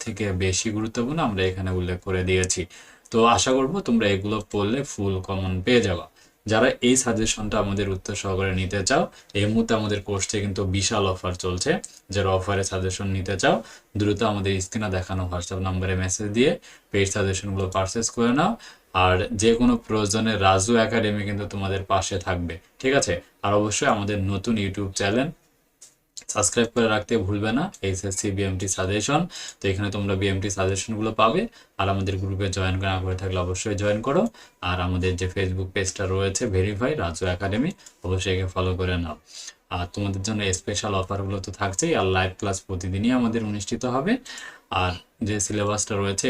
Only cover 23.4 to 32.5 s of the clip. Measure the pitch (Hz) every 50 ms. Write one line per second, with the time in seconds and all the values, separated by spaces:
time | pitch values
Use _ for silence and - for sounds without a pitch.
23.4 | - 101 104 104 104 104 101 - 147 139 117 101 101 104 104 101 95 98 98 98
24.4 | - 120 113 104 98 98 95 104 101 95 92 - - 101 104 123 135 165 - -
25.4 | _ _ _ _ _ _ _ _ - - _ _ _ _ _ - - - - 107
26.4 | 101 - - 120 117 113 - 123 113 110 110 107 - - 120 110 95 95 104 101
27.4 | 104 110 113 135 175 - - - - 98 95 92 - 98 92 - - 104 98 98
28.4 | 101 95 92 90 98 95 - - 92 92 101 104 - - 143 151 180 180 - -
29.4 | - - - - - 98 95 95 104 101 95 104 101 98 98 95 101 98 98 95
30.4 | 95 104 - 95 95 95 98 98 - - 113 107 110 110 104 - 110 113 131 185
31.4 | 226 233 - - - _ _ - 98 95 98 98 95 95 95 92 101 95 95 92
32.4 | 101 98